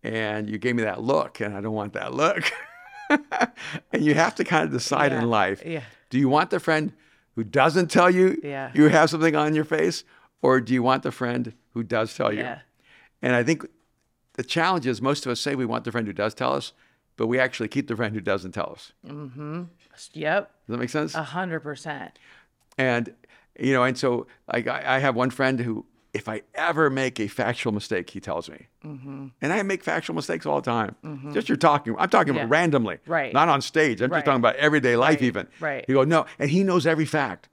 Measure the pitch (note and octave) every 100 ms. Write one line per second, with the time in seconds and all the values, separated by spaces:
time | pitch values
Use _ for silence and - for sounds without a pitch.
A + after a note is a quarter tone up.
0 | A#2 A2+ G#2+ G#2+ G#2+ G#2+ A#2+ A#2+ A2 F#2
1 | A2+ D3 - - G#2 G2+ G#2+ G#2+ G2+ -
2 | F#2+ B2+ D#3 F#3+ - - - - - -
3 | G5+ D4 - - - - - - _ -
4 | D3+ D3 E3 - - E3 D#3+ C3 - C#3
5 | D3 C3 A#2 A2 F#2+ G2 D#3+ D#3+ A#2+ _
6 | _ C3 C#3 D3 F3 F#3 - D#3 D3+ -
7 | _ _ _ - G#2+ C#3+ C#3+ E3 E3+ -
8 | F3+ F#3 F#3 - D3 C#3 C3 B2+ D3+ D#3+
9 | D#3 D#3+ D#3+ D3+ D3+ D#3 D#3 D#3 E3 E3
10 | - _ _ _ C3+ C3 A2+ B2+ A#2+ C3
11 | D3 - B2 B2 A#2+ - _ A#2+ A2+ A#2
12 | A2 - - G#2+ A#2+ A#2 - _ _ -
13 | _ _ B2+ B2 A#2+ D#3+ - _ _ _
14 | _ _ _ - B2 E3 E3+ F3+ B2+ A2
15 | B2 C#3+ C3 A#2+ D3 C#3 A#2+ A#2 A2+ A#2+
16 | G#2+ F#2+ G#2+ - B2+ C#3 - _ _ _
17 | _ - A2+ B2+ C3 - A2 C#3 C#3+ A2+
18 | A2+ G#2+ F2+ G2 F#2 G2 E2 - - _
19 | F#2 D3 D3 B2+ D3 D#3+ F3 _ _ -
20 | - D#3 D3+ F#3 G3+ _ - A#2+ B2 D#3
21 | D3+ D#3 C#3 D#3+ F#3 D#3+ D3 C#3 E3 C#3+
22 | F2+ _ _ - _ _ _ - C3 A#2+
23 | A#2 - _ _ _ - B2+ C3+ B2+ B2+
24 | C3+ B2 A#2+ - - A#2+ A2+ C3 - C3
25 | C#3 A#2+ B2+ - C3 C3 A#2+ G#2+ - _
26 | _ G#2+ G#2 A2 - - E3 D#3 D3+ C3+
27 | C3 B2+ G#2+ - A2+ A#2 A#2+ G#2 - F#2+
28 | F2 G2 - E2 - D#2 - _ D3+ C#3+
29 | C3+ C#3 C3+ _ C#3+ G3 G3 F#3+ - D#3+
30 | - E3 - E3 D3+ C#3+ C3 A#2 G#2+ -
31 | D#3 C#3+ C#3+ D3 A3+ - E3 D3 A#2 G#2
32 | F3+ - D3+ D3 B2 D3+ F3 C#3+ G#2+ F2+
33 | - E3 C3+ C3+ E3+ C#3 - D#3+ D#3 G#2
34 | B2+ E3 D3 C3 A#2 C3 D3+ D3+ B2 A#2+
35 | C3+ D#3 B2+ G#2+ F2 - D#3 C3+ - C3+
36 | C3+ E3 - - C#3+ E3 F#3+ F3+ D3 D#3+
37 | D#3 D#3 C3 F2 _